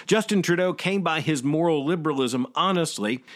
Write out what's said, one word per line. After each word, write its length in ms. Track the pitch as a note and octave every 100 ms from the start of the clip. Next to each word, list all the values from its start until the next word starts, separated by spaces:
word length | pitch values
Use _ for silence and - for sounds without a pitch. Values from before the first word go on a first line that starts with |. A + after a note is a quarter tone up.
| -
Justin 360 | G#3+ - G3+
Trudeau 300 | E3 F3 F#3
came 300 | E3+ F3 G3
by 180 | E3+ D#3+
his 240 | D#3 D3+
moral 420 | C3 D#3 E3+ D3+ C#3
liberalism 600 | F3 D#3 C#3 B2+ B2 B2+ -
honestly. 640 | F3+ F#3 D#3+ - G#2 B2+ -